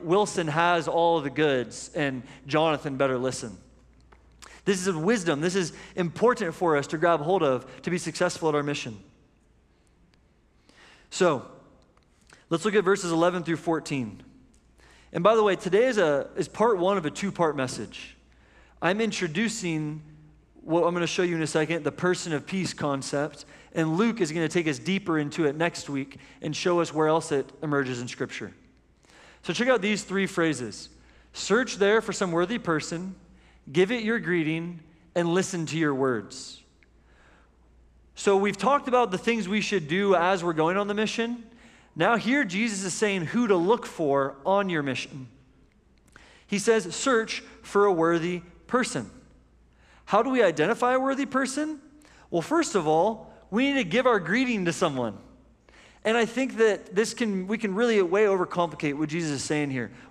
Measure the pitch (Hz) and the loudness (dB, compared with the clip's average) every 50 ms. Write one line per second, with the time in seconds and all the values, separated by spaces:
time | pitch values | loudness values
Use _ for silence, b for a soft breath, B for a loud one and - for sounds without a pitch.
0 | - 160 175 208 208 - - 190 165 151 143 165 170 175 175 170 143 156 - 165 | -2 2 2 2 2 2 0 -4 -2 0 0 2 2 4 2 2 0 0 2 2
1 | 170 170 170 160 139 143 123 143 156 147 135 127 120 110 - - - - - 175 | 4 4 2 2 0 -2 -2 0 2 2 2 0 -2 -4 -8 -14 -14 -8 -4 -2
2 | 147 139 131 127 120 B B B B 139 135 151 160 160 151 - - 147 135 131 | -2 -2 -2 -6 -10 B B B B -2 0 2 2 2 0 0 -4 -8 -2 0
3 | 139 135 131 120 131 131 120 - 123 110 90 - - - - - _ _ _ _ | 0 0 0 0 -2 -2 -4 -4 -10 -12 -14 -16 -20 -20 -20 -20 _ _ _ _
4 | _ _ - _ _ _ _ - B B B B B 185 202 180 180 196 175 156 | _ _ -20 _ _ _ _ -20 B B B B B 0 0 0 0 -2 -2 0
5 | 156 202 247 214 170 165 147 139 160 180 175 196 170 139 B B B B B - | 2 2 2 2 2 0 0 2 0 0 0 0 -2 -2 B B B B B -4
6 | 175 160 - - 208 240 240 233 202 165 147 - 185 165 151 143 139 - 170 151 | -4 -4 0 2 4 4 4 2 -2 -4 -2 0 2 4 4 4 2 0 -2 2
7 | 170 170 170 151 147 165 196 185 160 139 131 120 - - - - - 180 175 170 | 4 4 4 4 2 2 2 2 4 2 2 0 -2 -10 -18 -10 -6 -4 -4 -2
8 | - 165 151 - 180 175 - - 170 156 147 147 143 147 147 147 - 123 107 98 | -4 -6 -2 0 -2 -2 0 0 0 0 2 2 0 -2 -4 -6 -6 -10 -12 -14
9 | - - _ _ _ _ _ _ _ _ _ _ _ _ _ _ _ _ _ _ | -18 -20 _ _ _ _ _ _ _ _ _ _ _ _ _ _ _ _ _ _
10 | _ _ _ _ _ _ _ _ _ _ _ _ b b b b b b b b | _ _ _ _ _ _ _ _ _ _ _ _ b b b b b b b b
11 | b b - - 180 170 143 117 - - - - - _ _ _ _ _ _ _ | b b -2 2 4 4 4 2 -4 -10 -20 -20 -20 _ _ _ _ _ _ _
12 | _ _ b b b b b b b b 170 165 - 214 196 214 175 185 202 196 | _ _ b b b b b b b b -4 -2 -2 2 2 2 4 4 2 2
13 | 185 170 170 160 170 180 180 180 151 170 165 156 - 170 160 151 - - 151 135 | 0 -2 2 2 2 2 2 0 -4 -4 -4 -4 -2 -2 -2 -2 -2 -4 -4 -4
14 | 120 104 92 - - - - - - _ _ _ _ _ _ b b b b b | -4 -6 -10 -16 -20 -20 -20 -20 -20 _ _ _ _ _ _ b b b b b
15 | b b b 170 175 208 233 220 214 202 180 - - 180 180 208 247 262 233 208 | b b b 4 4 6 6 6 4 4 2 0 -2 0 2 4 4 4 4 2
16 | 175 151 143 135 - - - - - - - - 214 240 214 180 170 190 202 190 | 2 2 2 0 -2 -6 -6 -8 -8 -6 0 2 2 2 4 2 2 0 0 0
17 | 156 143 143 - 202 196 - - 170 156 143 139 131 123 - - 107 - - - | -2 -4 -6 -4 -6 -6 -2 0 0 0 0 -2 -4 -4 -6 -8 -10 -12 -12 -18
18 | - - - _ _ _ b b b b b b b b b b 165 170 196 214 | -18 -18 -20 _ _ _ b b b b b b b b b b -2 0 0 0
19 | 226 208 165 - 185 175 147 190 233 214 - - 180 170 160 156 156 151 156 151 | -2 -2 -2 -4 -4 -4 -2 -2 -2 -2 -4 -4 -4 -4 -4 -2 -4 -6 -8 -10
20 | - - - - - - - _ _ _ _ - - 160 160 175 160 170 175 175 | -14 -18 -20 -20 -20 -20 -20 _ _ _ _ -18 -6 -2 0 2 2 2 0 0
21 | 170 160 - - 180 180 170 160 160 151 - 156 156 151 170 165 147 143 - - | -2 -2 0 0 0 0 0 -2 -4 0 0 0 0 0 -2 -2 -2 -4 -4 -2
22 | 180 180 175 175 - 175 151 135 - - 190 190 170 - - - 170 143 139 135 | 0 0 0 0 -2 -4 -4 -4 -4 -4 -4 -4 -4 -4 -6 -4 -4 -2 -2 -4
23 | 131 - 151 143 147 156 - - - B B B B B B 170 160 160 160 180 | -4 -4 -4 -4 -4 -4 -8 -14 -20 B B B B B B -2 0 0 2 2
24 | 226 233 220 226 180 147 165 175 160 151 - 180 156 156 139 123 120 170 190 190 | 2 2 2 0 -2 -2 0 -2 -2 0 0 0 0 0 -2 -2 -2 -2 -2 -2
25 | 196 170 160 156 147 143 - 170 160 139 143 156 170 170 - - - - 143 135 | -2 -2 -2 0 0 -2 -2 0 0 0 0 0 -2 -2 -2 -6 -10 -6 -6 -6
26 | 135 - - B B B B B - 156 147 - - 185 175 170 165 147 143 156 | -6 -8 -12 B B B B B -8 -6 -6 -2 0 2 2 2 2 0 0 0
27 | 156 151 156 165 156 - 151 135 131 - - - 160 147 143 139 135 127 127 120 | 2 4 2 2 0 0 -2 -2 -2 -4 -10 -8 -4 -2 0 0 0 -2 -4 -6
28 | 123 113 - - 131 - - - 113 92 - _ _ _ _ _ _ _ _ _ | -8 -10 -8 -8 -8 -8 -8 -12 -12 -12 -14 _ _ _ _ _ _ _ _ _
29 | B B B B B B B B B - 165 190 247 262 254 220 180 214 214 202 | B B B B B B B B B -6 -2 0 2 2 2 4 4 0 0 0
30 | - - 180 196 190 - - 180 165 160 143 123 123 107 - - - - b b | -2 -2 -2 0 0 0 0 0 0 0 0 -2 -6 -10 -10 -14 -18 -20 b b
31 | b b b b b b b - - - 196 247 262 - - 180 202 196 214 226 | b b b b b b b -10 -2 2 2 2 2 0 0 2 2 4 4 2
32 | 220 208 175 - 202 180 165 170 180 180 240 233 - 175 160 147 - - 170 165 | 2 -2 -4 -4 -2 0 0 0 0 0 -2 -6 -2 -2 -2 -2 -2 -4 -8 -8
33 | 185 190 185 - - b b b b b b b b - 135 175 190 190 247 233 | -8 -10 -12 -14 -20 b b b b b b b b -4 2 2 2 2 2 -2
34 | 220 214 233 233 190 165 180 170 156 156 160 165 170 175 175 165 - b b b | 0 0 -2 0 0 0 0 0 0 0 -2 -4 -6 -8 -12 -14 -18 b b b
35 | b b - 175 170 170 175 190 185 - 185 170 160 123 147 165 160 147 139 127 | b b -2 -2 0 2 2 0 0 0 -4 -6 -4 -4 -2 0 0 0 0 0
36 | 139 131 123 107 98 - - - - - - - _ _ _ _ _ _ _ b | 0 0 0 -2 -4 -10 -16 -16 -16 -18 -18 -20 _ _ _ _ _ _ _ b
37 | b b b b b b b b b b b b b _ _ _ _ _ _ _ | b b b b b b b b b b b b b _ _ _ _ _ _ _
38 | _ _ _ - - 202 196 196 202 208 - - 196 254 285 285 190 254 240 247 | _ _ _ -2 2 4 4 4 4 0 -2 0 0 2 2 2 0 2 2 2
39 | 240 185 185 170 - 233 233 226 185 180 208 208 - - 208 185 151 139 165 190 | 2 2 0 -2 0 0 0 0 -2 -2 -2 -2 -2 0 -2 -2 -2 0 -2 0
40 | 202 196 190 165 170 185 196 175 170 175 165 151 156 170 185 202 208 202 208 208 | 4 4 4 6 6 4 2 2 0 -2 0 2 2 2 2 0 -2 -2 -2 -2
41 | 220 208 - 233 226 233 240 240 - - B B B B B B B B B 147 | -2 -2 -2 -4 -4 -4 -6 -10 -12 -18 B B B B B B B B B 0
42 | 165 208 233 196 151 220 269 294 247 185 175 202 233 233 202 190 196 180 - - | 2 2 2 2 2 0 0 0 0 -2 -2 -2 -2 -2 -4 -4 -6 -6 -2 0
43 | 214 208 196 185 160 135 - 240 240 196 196 170 170 196 240 233 - - - - | 0 0 0 0 -2 -2 0 0 2 4 4 4 4 4 2 2 0 -10 -6 -2
44 | 160 139 139 139 135 139 139 - - 185 196 202 202 190 170 151 143 135 127 - | 0 2 2 2 2 0 -4 -6 -2 0 2 2 2 0 -2 -2 -2 -2 -4 -6
45 | - - - 135 131 113 - - - _ _ _ _ _ _ _ _ _ _ _ | -8 -10 -14 -16 -16 -18 -20 -20 -20 _ _ _ _ _ _ _ _ _ _ _
46 | _ _ B B B B B B B B 202 196 202 226 226 220 180 170 160 - | _ _ B B B B B B B B -4 -2 2 4 2 2 2 -2 -8 -2
47 | - 269 247 226 220 - - - B B B B B - - 202 202 202 180 160 | 0 2 2 2 2 -2 -6 -10 B B B B B -2 2 4 4 4 4 4
48 | 165 165 170 165 160 180 175 175 175 - - - - - - 254 226 - - 135 | 4 4 2 2 0 -2 -4 -6 -8 -14 -20 -20 -10 -2 0 0 0 0 -4 -6
49 | 101 - - - - - - - _ _ _ _ _ _ b b b b b b | -8 -8 -14 -20 -20 -20 -20 -20 _ _ _ _ _ _ b b b b b b
50 | b b 190 214 240 269 262 247 214 175 156 151 151 196 233 - 247 247 254 262 | b b 2 2 2 4 4 4 4 4 4 4 2 2 2 2 2 2 2 2
51 | 262 269 269 269 277 - - 262 269 240 - 294 302 311 311 277 - - - B | 2 0 0 -2 -4 -2 -2 -2 -2 -2 -2 -4 -4 -4 -6 -10 -14 -20 -20 B
52 | B B B B B B - 170 156 - 302 339 302 - - 190 151 156 156 160 | B B B B B B -4 -4 -2 0 0 0 0 2 0 0 2 2 2 4
53 | 180 220 226 - B B B B B B 185 233 269 277 277 269 214 170 170 247 | 2 2 0 -4 B B B B B B -2 0 0 2 2 0 0 2 0 2
54 | 262 254 226 202 160 156 208 254 262 247 233 202 175 170 160 - 185 160 135 127 | 4 4 2 2 0 0 0 0 2 0 0 0 0 -2 0 0 0 0 0 0
55 | 120 110 98 - - - - _ _ _ _ _ _ b b b b b b b | -2 -4 -4 -8 -18 -20 -20 _ _ _ _ _ _ b b b b b b b
56 | b 214 226 233 220 220 - 254 269 233 202 214 226 214 196 - - - 185 196 | b 0 2 2 0 0 0 -2 -4 -2 2 2 2 2 2 0 -6 -4 -2 -2
57 | 226 220 - - 240 208 196 185 185 190 220 - 220 196 185 208 240 240 220 202 | -2 -2 -2 -4 -4 -2 -2 -4 -4 -4 -4 -2 -2 -2 0 0 2 2 4 2
58 | 185 165 185 208 220 202 196 180 175 - - 175 170 160 151 - 160 147 139 147 | 2 4 4 4 4 4 4 2 0 -2 0 -2 -2 -2 -2 -4 -4 -4 -2 -2
59 | 156 147 151 175 165 151 143 123 - - 156 151 147 143 131 127 113 101 B B | -4 -4 -2 -4 -2 -2 -2 -4 -2 -2 -2 -2 0 -2 -2 -4 -6 -8 B B
60 | B B | B B